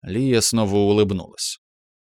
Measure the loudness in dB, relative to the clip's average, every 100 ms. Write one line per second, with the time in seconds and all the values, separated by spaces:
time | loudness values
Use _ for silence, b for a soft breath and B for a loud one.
0 | -6 -4 0 0 0 0 0 2 2 2
1 | 2 -2 -8 -12 -12 -12 _ _ _ _